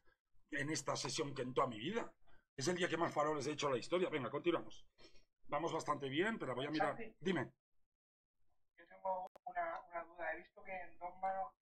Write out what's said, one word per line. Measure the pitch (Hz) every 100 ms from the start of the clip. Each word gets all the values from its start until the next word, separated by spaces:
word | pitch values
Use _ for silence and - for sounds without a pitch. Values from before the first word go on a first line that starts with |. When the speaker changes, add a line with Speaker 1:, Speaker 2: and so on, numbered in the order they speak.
| - - _ - -
Speaker 1:
en | 143 143
esta | 156 - 131
sesión | 139 143 143
que | 131
en | 127 127
toda | 135
mi | 107
vida. | 131 226 - - - - _ -
Es | 139
el | 180
día | 180
que | 160
más | 160
faroles | 151 147 151 131
he |
hecho | 147 147
en |
la | 123
historia. | - 175 190
Venga, | 151 117
continuamos. | 147 170 160 - - - - - - - _ -
Vamos | 147 165
bastante | 160 - 143 135
bien, | 139 202 214
pero | 147
voy | 123 147
a |
mirar. | 156 156 -
Speaker 2:
Santi. | 226 -
Speaker 1:
Dime. | 160 175 117 - _ _ _ _ _ _ _ _ _ _ _ - - 190
Speaker 2:
Tengo | 190 185 - - -
una, | 175 170 180 349
una | 349
duda. | 165 175 160
He | 170
visto | 185 208
que | 196 185
en | 180 -
dos | 180 180
manos | 190 190 185 -